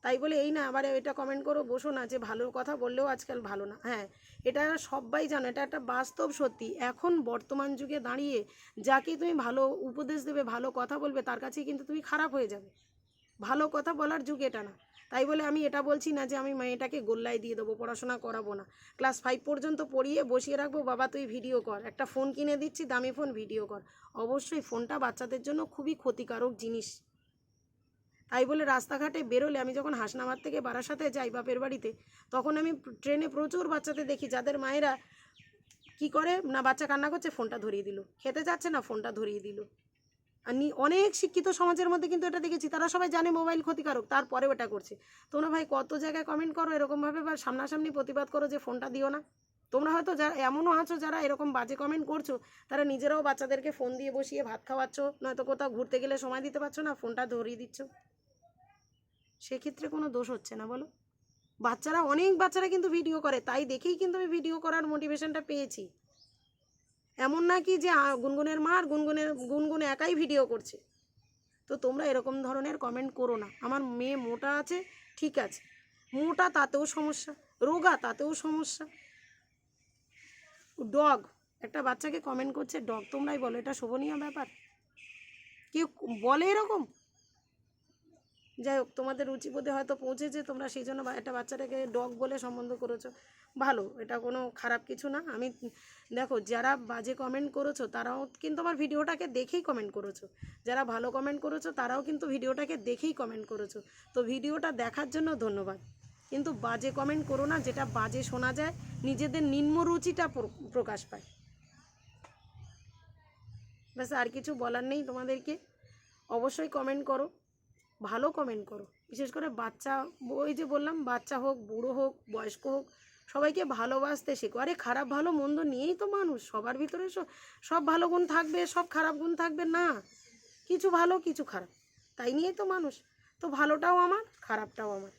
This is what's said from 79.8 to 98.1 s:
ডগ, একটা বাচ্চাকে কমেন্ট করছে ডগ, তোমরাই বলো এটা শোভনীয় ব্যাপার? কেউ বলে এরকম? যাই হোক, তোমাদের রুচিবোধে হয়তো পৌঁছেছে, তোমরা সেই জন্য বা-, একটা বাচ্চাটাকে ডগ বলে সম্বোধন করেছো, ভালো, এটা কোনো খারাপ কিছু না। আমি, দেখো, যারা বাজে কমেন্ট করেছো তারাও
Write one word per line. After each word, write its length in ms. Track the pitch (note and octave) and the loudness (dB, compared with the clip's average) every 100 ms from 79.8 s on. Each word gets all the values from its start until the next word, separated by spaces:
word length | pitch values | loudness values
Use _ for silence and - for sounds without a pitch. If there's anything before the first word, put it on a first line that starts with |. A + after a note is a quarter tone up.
| _ _ _ - - - - - _ - A3+ C4 | _ _ _ -20 -20 -20 -20 -20 _ -10 0 6
ডগ, 240 | D4+ B3+ - _ _ _ | 8 6 2 _ _ _
একটা 220 | A3+ D4+ | -8 -2
বাচ্চাকে 360 | C4 B3+ D4+ D#4+ | 0 0 -2 -4
কমেন্ট 360 | D4+ B3+ C4+ C#4+ | -4 -2 -2 -2
করছে 220 | C#4+ D#4+ | -4 -6
ডগ, 220 | A3+ A3 G3+ | -4 -6 -4
তোমরাই 260 | C#4 C#4+ D4 | -4 -2 0
বলো 180 | B3 A#3 | -2 -4
এটা 140 | A#3+ | -6
শোভনীয় 440 | C4+ A#3 B3+ C#4+ D4+ | -6 -4 -2 -2 -4
ব্যাপার? 260 | D4 C#4+ B3+ - - _ _ - - - - - - - - | -6 -6 -8 -10 -20 _ _ -20 -20 -20 -20 -20 -20 -20 -6
কেউ 140 | D#4 E4 - - A3 | -2 -2 -4 -10 -2
বলে 240 | A#3 C#4+ F4+ | 4 6 6
এরকম? 400 | G#4 G#4+ G#4 C4+ _ _ _ _ _ _ _ _ _ _ _ _ _ _ _ _ - | 4 4 -2 -2 _ _ _ _ _ _ _ _ _ _ _ _ _ _ _ _ -8
যাই 180 | B3 C4+ | 0 0
হোক, 100 | B3+ - | 0 -4
তোমাদের 320 | C4 C4 C4+ | -6 -2 -4
রুচিবোধে 440 | C4+ D4+ C4+ C#4 | -4 -6 -6 -2
হয়তো 240 | C4+ C4+ C4+ | -2 -2 -4
পৌঁছেছে, 480 | C4 C4 D4 C#4+ | -2 -4 -4 -4
তোমরা 260 | D4 C4 C4+ | -6 -6 -6
সেই 140 | C4+ | -6
জন্য 200 | B3 C4+ | -6 -6
বা-, 120 | B3+ C4 | -6 -6
একটা 120 | B3 | -6
বাচ্চাটাকে 540 | B3 A#3+ C4 C4 C4 B3+ | -6 -6 -8 -6 -4 -2
ডগ 220 | A#3 B3 A#3+ | -2 -2 -4
বলে 220 | C4 C4+ | -4 -4
সম্বোধন 360 | B3 A#3+ A#3+ A#3+ | -6 -8 -8 -6
করেছো, 360 | A#3+ A#3 B3+ - - _ _ - | -6 -6 -10 -18 -20 _ _ 0
ভালো, 240 | C4+ A#3+ G3 - | 2 2 0 -8
এটা 200 | A3+ A#3+ | -6 -4
কোনো 320 | A#3+ B3+ B3+ A#3+ | -2 -2 -4 -4
খারাপ 260 | A#3+ A#3 - | 0 0 -2
কিছু 220 | B3 C#4+ | -6 -4
না। 100 | C#4+ D#4+ A#3+ | -4 -4 -4
আমি, 180 | B3+ B3 A#3+ - - - _ | -4 -6 -14 -14 -20 -20 _
দেখো, 260 | A#3+ B3+ A#3+ | -4 0 -2
যারা 380 | G3+ A#3 B3+ C#4 | 0 2 2 2
বাজে 360 | A3+ A#3 A3+ | -2 -6 -4
কমেন্ট 380 | B3+ C4 C4 C#4+ | -4 -2 -2 -2
করেছো 360 | C#4+ C#4+ C#4+ A3+ | 0 -2 -2 -4
তারাও 400 | A#3 A#3 | -4 -4